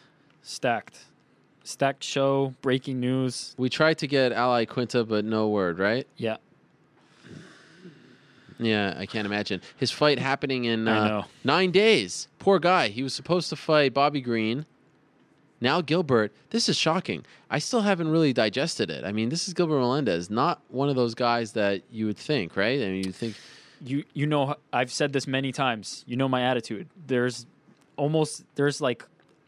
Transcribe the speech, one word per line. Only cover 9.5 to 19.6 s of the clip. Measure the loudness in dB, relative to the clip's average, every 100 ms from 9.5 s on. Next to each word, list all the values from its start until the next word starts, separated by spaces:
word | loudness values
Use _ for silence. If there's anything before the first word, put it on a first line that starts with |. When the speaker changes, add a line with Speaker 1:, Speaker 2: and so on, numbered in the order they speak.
| -6 -8 -6
Speaker 2:
His | -4
fight | 2 2 2
happening | 0 -2 -2 -2 0
in, | 0 2
Speaker 1:
I | 2
Speaker 2:
uh, | 2
Speaker 1:
know. | 0 -6 -6
Speaker 2:
nine | 0 2 4
days. | 4 4 4 0 -8 -12 _
Poor | 2 4
guy. | 4 4 2
He | -2
was | -6
supposed | -6 -2 -2 -2
to | -6
fight | 2 4 4
Bobby | 4 2 0
Green. | 0 0 0 -2 -6 _ _ _ _ _ _ _ _ _
Now | 0 0
Gilbert. | 2 0 2 2 2 -4 _
This | -2 0
is | 0
shocking. | 0 0 -2 -8 -10 -20 -6
I | -4
still | -2 0
haven't | 2 2 2
really | 4 4
digested | 4 2 0 -2 -2 -4
it. | -4
I | -4
mean, | -2 -2
this | -2 -4
is |
Gilbert | -2